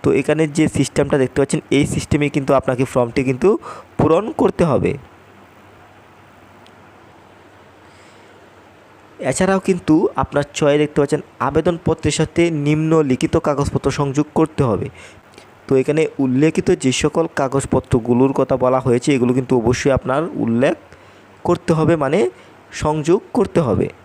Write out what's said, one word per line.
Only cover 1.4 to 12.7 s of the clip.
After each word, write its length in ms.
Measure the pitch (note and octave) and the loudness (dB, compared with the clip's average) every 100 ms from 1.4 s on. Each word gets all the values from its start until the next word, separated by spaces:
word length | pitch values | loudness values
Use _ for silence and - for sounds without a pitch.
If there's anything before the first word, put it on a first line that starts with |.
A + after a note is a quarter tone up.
| C#3 D#3 - C#3+ | -2 -2 0 0
এই 80 | C#3+ | 0
সিস্টেমে 340 | D#3+ - D3+ D3 D#3 | -4 -2 -2 0 -2
কিন্তু 160 | C3+ C3+ | 0 0
আপনাকে 240 | - B2+ C3+ | 0 -2 -2
ফর্মটি 280 | C3 A#2+ B2+ C3 | 0 0 -2 -2
কিন্তু 200 | B2+ F#3 A#3+ - - - - | 0 0 0 -4 -18 -14 -2
পূরণ 280 | D3+ E3 A3 - | 2 2 0 -2
করতে 220 | A#3 - E3+ | -2 0 0
হবে। 200 | A2+ - C#3 - - - - - - - - - - - - - - - - - - - - - - - - - - - - - - - - - - - - - - - - - - | 2 0 -4 -12 -20 -20 -20 -20 -20 -20 -20 -20 -20 -20 -20 -20 -20 -20 -20 -20 -20 -20 -20 -20 -20 -20 -20 -20 -20 -20 -20 -20 -20 -20 -20 -20 -20 -20 -20 -20 -20 -20 -20 -20 -8
এছাড়াও 400 | B2+ C3+ F#3 F#3+ F#3+ | -6 -2 0 0 0
কিন্তু 280 | F3+ - D#3+ F4+ - | -2 2 2 2 -2
আপনার 220 | C3 C#3+ C#3+ - | -2 -2 -4 -2
ছয়ে 200 | D3 D3 | 0 2
দেখতে 140 | D3+ D#3 | 0 0
পাচ্ছেন 200 | C#3 D3 - - B2 | 0 -2 -6 -6 -2
আবেদনপত্রের 680 | D3 E3 E3+ - D#3+ D#3 C#3+ | 0 -2 -2 -4 -2 -2 -2
সাথে 220 | D#3 - E3+ D#3 | -2 0 0 0
নিম্নলিখিত 720 | C#3+ | 0